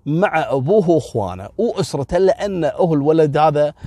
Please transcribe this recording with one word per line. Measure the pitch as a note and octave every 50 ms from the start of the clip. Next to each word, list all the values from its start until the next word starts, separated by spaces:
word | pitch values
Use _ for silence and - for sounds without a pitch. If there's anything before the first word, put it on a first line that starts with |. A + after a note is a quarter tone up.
| _
مع | C#3 D3+ E3+ G3 F3+ E3 D#3+ D#3+ A2+
أبوه | C3 C#3 B2+ D3 G#3 A3 E3 F3
وإخوانه | E3+ D#3 - - - A#2 G2+ F2+ F2+ F#2 G2 - - -
وأسرته، | A3 A#3+ - G3 E3+ - - C#3+ C3+ - F3 F3
لأن | F#3+ F#3+ - - G3+ G#3 F#3+ F3 D#3
أهو | C#3+ - - F#3 E3+ D#3+
الولد | C#3+ C#3 D3+ D#3 D#3+ D#3 D3+ C3+
هذا | D3+ D3+ D#3+ C#3+ D3 D3 D3 - _ -